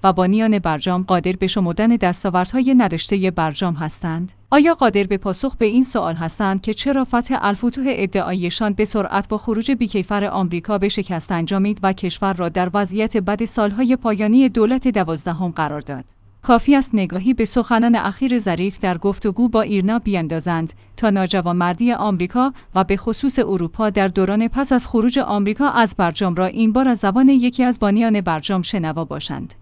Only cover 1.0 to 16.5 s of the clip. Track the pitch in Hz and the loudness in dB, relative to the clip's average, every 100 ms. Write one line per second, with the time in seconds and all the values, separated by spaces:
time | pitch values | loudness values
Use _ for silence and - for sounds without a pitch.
1 | 185 180 - 185 190 214 175 170 220 233 | 0 0 0 -2 -2 0 -2 0 2 2
2 | 180 175 202 180 180 262 254 262 214 165 | 2 0 -2 0 0 0 4 4 4 0
3 | - 202 185 175 160 147 185 156 156 - | -2 0 0 0 -2 -2 -4 -2 -4 -6
4 | 175 165 185 - - 277 311 330 254 202 | -6 -6 -8 -12 2 4 4 4 2 2
5 | 196 196 202 180 269 - 220 233 254 240 | 0 -2 -2 -4 -4 0 2 2 0 0
6 | 170 165 165 - 202 190 190 214 - 277 | -4 -4 -6 -2 -2 -2 -4 -4 -2 0
7 | 254 240 240 254 202 202 240 247 269 254 | 0 -2 -2 -2 0 0 -2 -2 -4 -2
8 | 196 202 - 185 175 - 214 196 208 220 | -2 -2 -2 -2 -2 -2 -2 0 -2 0
9 | 190 - 196 214 - 214 226 269 226 202 | 0 -2 -2 -6 -2 -4 0 -2 0 -2
10 | 185 202 202 - 185 175 165 208 196 208 | -2 -2 -2 -2 -2 -4 -2 0 0 -2
11 | 190 175 - 175 165 196 202 208 190 190 | -4 -6 -4 -4 -2 0 0 0 -2 -2
12 | 185 - 196 185 170 165 180 202 196 196 | -6 -4 -4 -2 -4 -2 -2 0 -2 -2
13 | 220 226 185 208 226 - 208 202 254 254 | -2 -2 -2 -4 -4 -2 -2 0 0 0
14 | 233 208 214 240 262 214 214 262 254 214 | 0 0 4 6 4 4 2 2 0 0
15 | 170 160 180 165 180 165 151 147 143 135 | -2 -2 -4 -4 -4 -2 -4 -4 -8 -12
16 | - _ - - - | -12 _ -20 -14 2